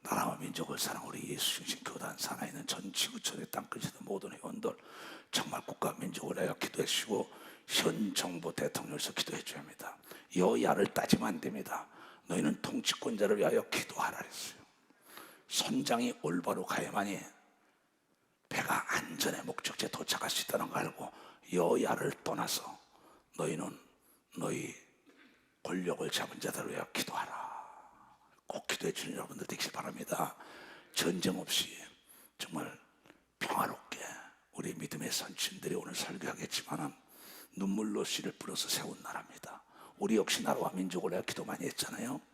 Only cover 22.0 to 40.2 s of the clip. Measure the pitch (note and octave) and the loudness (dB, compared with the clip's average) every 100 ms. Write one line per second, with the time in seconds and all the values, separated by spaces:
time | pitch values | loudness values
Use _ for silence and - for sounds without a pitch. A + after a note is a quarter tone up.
22 | - - - - - - - - - - | 2 0 -2 0 0 0 -2 -12 -18 -20
23 | - - _ - D#2 - - - - _ | -20 -20 _ 0 0 2 -2 -6 -16 _
24 | _ _ _ - - - - - - _ | _ _ _ -4 0 0 -4 -8 -18 _
25 | - - - - _ _ - F#2 F2 E2+ | -20 -20 -20 -20 _ _ -2 0 2 0
26 | D#2 - - - - - - - - - | 0 0 -2 -2 -4 -2 -4 -4 -4 -2
27 | - - - - - - - - - - | -2 0 -2 -4 -6 -8 -12 -16 -20 -20
28 | - - _ - _ - - - - - | -20 -20 _ -20 _ -8 -4 -2 0 -2
29 | - - - - - - - - - - | -4 -6 -6 -8 -8 -4 -4 -4 -6 -6
30 | - - D3+ - - - - - - - | -2 0 0 -2 -16 -16 -16 -18 -6 2
31 | E2+ F3 F#2+ F#2 E2+ - - - - - | 2 4 2 0 0 0 0 -6 -14 -18
32 | _ - - _ - D#2+ - - - _ | _ -20 -20 _ -6 -4 -4 -8 -18 _
33 | - - _ _ - - - - - - | -20 -20 _ _ 0 4 4 0 -8 -10
34 | - - - - _ - - - D3+ D3+ | -8 -10 -14 -20 _ -6 -6 -4 -6 -4
35 | D#3 - - - - - - - - - | 0 0 -2 -2 -2 -2 -2 -2 -2 -4
36 | - - - - - - - D3 D3 - | -4 -4 -4 -4 -4 -4 -2 -4 -4 -6
37 | - - - - - - F#2+ G2 G#2+ G#2 | -20 -20 -18 -18 -14 -2 0 2 2 2
38 | G2+ - G2 - - - - - - - | 0 0 -2 -6 -6 -2 0 0 0 -8
39 | - - - - - - - - - - | -8 -8 -10 -14 -14 -14 -18 -20 -20 -4
40 | G3+ A2 | 6 6